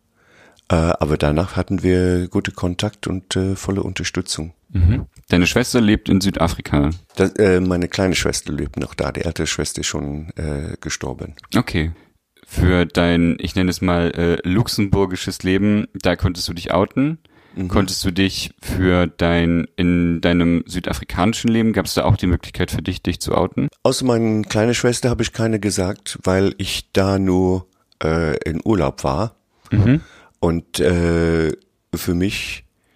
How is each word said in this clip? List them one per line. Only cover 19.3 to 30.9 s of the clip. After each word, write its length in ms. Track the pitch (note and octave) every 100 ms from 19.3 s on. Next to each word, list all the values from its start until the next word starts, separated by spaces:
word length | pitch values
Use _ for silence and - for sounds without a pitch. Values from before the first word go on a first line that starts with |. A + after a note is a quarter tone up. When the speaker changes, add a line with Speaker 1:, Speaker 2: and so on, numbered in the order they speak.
| E2+ E2+ E2+ - -
Speaker 2:
in 460 | F2+ F2 E2+ E2+
deinem 420 | F2 F2 E2+ E2+ -
südafrikanischen 840 | F#2 - - - - F#2 A2+ A#2+
Leben, 220 | A2+ A2+
gab's 200 | G2 F2+
da 100 | -
auch 140 | - G#2
die 100 | F#2
Möglichkeit 440 | E2+ - - F2+
für 100 | -
dich, 200 | D#2+ F2+
dich 180 | - F2
zu 140 | - -
outen? 340 | E2+ - C#3 -
Speaker 1:
Außer 220 | - C3+ C3
meine 360 | A#2 A2+ G#2+
kleine 320 | G2+ A2 A2+
Schwester 360 | A#2+ B2 A#2+ B2+
habe 120 | A#2
ich 120 | A2+
keine 260 | - A#2 A2
gesagt, 580 | G2+ F#2+ F2+ - - -
weil 300 | - F#2+ G2 -
ich 340 | G2 - -
da 260 | - G2 G2
nur, 480 | F#2+ F#2 F#2 F#2 F2+ _ _ -
äh, 340 | D#2 E2 D#2+ -
in 160 | - E2
Urlaub 400 | - G#2+ C#2+ -
war. 320 | C#2 C#2 A2+ - _ _ -
Speaker 2:
Mhm. 300 | G#2+ G2+ C#3+ - - - _
Speaker 1:
Und, 400 | F2 E2+ - -
äh, 720 | D#2+